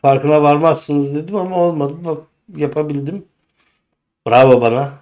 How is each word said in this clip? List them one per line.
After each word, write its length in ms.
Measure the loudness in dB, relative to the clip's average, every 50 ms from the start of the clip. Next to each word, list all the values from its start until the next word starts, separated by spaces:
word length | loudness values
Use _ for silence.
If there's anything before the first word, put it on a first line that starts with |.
farkına 400 | 2 2 2 2 2 2 2 4
varmazsınız." 720 | 4 4 2 4 2 0 0 0 -4 -4 -4 -2 -2 -4 -6
dedim 200 | -8 -8 -6 -8
ama 220 | -6 -6 -4 -2
olmadı. 360 | 0 0 0 0 -2 -6 -6 -6 -10 -8
Bak, 180 | -8 -8 -8 -10 _ _ _ _ -20 -8
yapabildim. 680 | -6 -6 -4 -4 -6 -6 -4 -6 -6 -8 -8 -10 -12 -16 _ _ _ _ _ _ _ _ _ _ _ _ _ _ _ _ _ _ _ _
Bravo 340 | 2 4 6 6 6 6 4
bana. 320 | 4 0 0 0 -4 -6 -10 -18